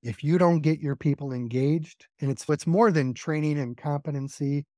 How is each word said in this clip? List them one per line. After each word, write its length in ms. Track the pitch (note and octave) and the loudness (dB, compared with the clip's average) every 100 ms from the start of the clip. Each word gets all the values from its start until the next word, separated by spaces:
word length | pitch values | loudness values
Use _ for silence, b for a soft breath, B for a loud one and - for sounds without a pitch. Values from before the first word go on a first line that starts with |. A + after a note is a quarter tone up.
if 220 | A#2+ A2 | -8 -6
you 140 | D3 E3+ | 0 4
don't 240 | F3 E3+ | 6 4
get 180 | D3+ D#3+ | 2 0
your 160 | D3 C#3 | -2 -2
people 380 | D#3 C#3 C#3+ | 0 0 -2
engaged, 720 | B2+ A#2+ B2 C#3 D#3+ D#3 - _ _ | -6 -4 0 2 0 -4 -14 _ _
and 100 | C#3 | -4
it's, 160 | C3+ - | -4 -2
it's 180 | D3+ - | -2 2
more 240 | F3+ A3+ | 4 4
than 220 | D#3+ C3 | 4 0
training 460 | A#2+ - D3+ D3+ D3 | -4 -4 -2 0 -2
and 160 | B2+ B2 | -4 -6
competency 880 | D#3 C#3+ D3+ C#3+ C#3 - C#3+ C#3+ C#3+ | -6 -4 -4 -6 -8 -6 -2 -2 -6